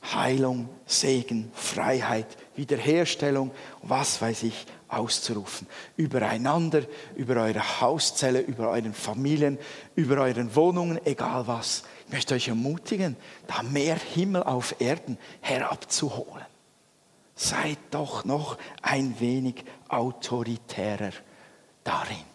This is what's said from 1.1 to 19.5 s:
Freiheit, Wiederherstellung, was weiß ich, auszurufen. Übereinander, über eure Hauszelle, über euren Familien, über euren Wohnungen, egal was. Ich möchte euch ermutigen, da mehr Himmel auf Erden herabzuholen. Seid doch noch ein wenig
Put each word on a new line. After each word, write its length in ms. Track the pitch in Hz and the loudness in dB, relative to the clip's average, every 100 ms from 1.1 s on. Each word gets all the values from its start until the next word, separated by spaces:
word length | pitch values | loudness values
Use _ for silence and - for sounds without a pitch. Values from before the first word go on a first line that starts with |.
| 131 120 113 110 | 2 2 -2 -2
Freiheit, 720 | - - - 110 131 120 113 110 - - | -6 -4 0 2 2 2 -2 -2 -12 -16
Wiederherstellung, 960 | - 143 139 139 160 165 - 143 139 135 - - - | -8 -2 0 4 4 4 2 2 2 0 -6 -16 -16
was 380 | - 131 143 - | -2 0 2 0
weiß 240 | 113 113 | 0 0
ich, 220 | 117 - - - - | -2 -4 -12 -18 -6
auszurufen. 800 | 117 113 - - 107 95 - 90 - - - | -4 0 -2 0 -4 -6 -10 -12 -14 -14 -2
Übereinander, 880 | 156 123 110 113 127 160 165 156 139 - - - | 0 2 2 2 2 2 4 2 0 -10 -14 -8
über 200 | 123 123 | 0 2
eure 440 | 110 101 - - | 4 2 -2 2
Hauszelle, 600 | 123 156 - - 135 127 | 2 4 0 2 2 2
über 280 | 131 117 113 | 2 0 0
euren 260 | 117 110 | 0 -2
Familien, 640 | 104 - 110 139 151 147 139 - - - | -4 -4 -2 2 4 4 2 -8 -14 -6
über 240 | - 151 139 | 0 4 4
euren 360 | 131 117 120 | 4 2 2
Wohnungen, 500 | 117 170 180 175 165 | 6 6 6 0 0
egal 420 | - 135 - 120 202 | 0 0 0 0 -2
was. 360 | 117 117 - - - - | -2 -2 -4 -6 -20 -6
Ich 60 | |
möchte 220 | 135 117 | -4 0
euch 140 | 127 127 | 0 2
ermutigen, 680 | 113 127 165 - 208 185 120 - - - | 0 0 -2 -2 0 0 -2 -10 -20 -6
da 160 | - | -4
mehr 340 | 117 139 147 160 | 0 2 2 2
Himmel 480 | - 165 185 185 | 0 0 2 2
auf 360 | - 127 120 - | 2 0 0 0
Erden 380 | 120 160 - 113 - - | 0 0 -2 -8 -10 -8
herabzuholen. 1040 | - 127 - - - - 147 - - - - - _ _ _ _ _ _ _ | -2 0 0 -4 -2 -2 0 -4 -8 -12 -18 -20 _ _ _ _ _ _ _
Seid 440 | - - 123 156 147 - | -4 0 0 0 -4 -4
doch 340 | 143 147 - | -4 -2 -4
noch 320 | - 143 147 131 - - | 0 0 0 -8 -12 -6
ein 360 | - 135 135 113 | 0 2 0 0
wenig 440 | 120 127 131 | 2 2 0